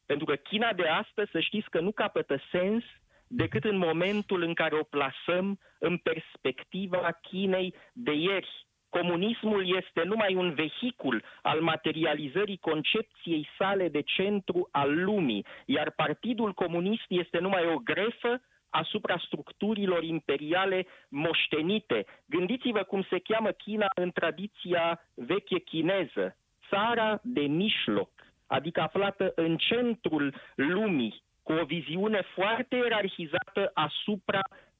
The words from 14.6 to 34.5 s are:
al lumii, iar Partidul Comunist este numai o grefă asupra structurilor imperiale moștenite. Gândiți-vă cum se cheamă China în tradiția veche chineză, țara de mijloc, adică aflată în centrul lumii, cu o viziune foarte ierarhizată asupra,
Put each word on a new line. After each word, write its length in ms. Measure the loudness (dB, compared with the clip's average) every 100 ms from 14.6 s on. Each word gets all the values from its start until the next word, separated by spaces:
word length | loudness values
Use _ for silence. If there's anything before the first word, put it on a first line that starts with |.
| 0
al 340 | 2 2 2
lumii, 420 | 2 2 2 0 -4 -12
iar 260 | -2 0 0
Partidul 600 | -2 -2 -2 -2 0 -2
Comunist 560 | 0 -2 0 0 -2 -2
este 300 | -2 0 -2
numai 260 | 0 2 2
o 40 | 0
grefă 640 | -2 0 -2 -2 -2 -2 _ _ -4 -2
asupra 400 | -2 -4 -2 -2 -2
structurilor 760 | -8 -8 -4 -2 0 2 2
imperiale 840 | 0 -4 0 -2 2 0 2 0 -2 -12 -10
moștenite. 960 | -2 0 0 0 0 0 0 0 -2 -2 -12 -4
Gândiți-vă 560 | 0 0 0 0 0
cum 240 | 0 -2 0
se 80 | -2
cheamă 320 | 0 0 0
China 360 | -2 -4 0 0
în 160 | 2 0
tradiția 1000 | 0 -2 -2 -10 -10 -2 0 2 -2 _
veche 440 | -12 -2 -2 0 -4
chineză, 760 | -2 -2 2 2 0 -2 -4 -4 _ _ -2
țara 520 | 0 2 2 2 0
de 180 | -2 0
mijloc, 680 | 2 2 2 0 0 0 -2 -8 -20 _ -2
adică 340 | -2 0 -2
aflată 520 | 0 0 0 0 0
în 220 | 2 0 2
centrul 800 | 2 2 0 0 -2 0 -2 -4 -12
lumii, 680 | -2 0 2 2 2 0 -4 _ _
cu 100 | -2
o 120 | -2
viziune 580 | 0 -4 -4 -2 0 0 -2
foarte 420 | 0 0 0 0 0
ierarhizată 920 | 2 2 0 -4 -4 -4 -2 -2 0
asupra, 680 | 0 -2 -2 -4 -4 -2 -2 -2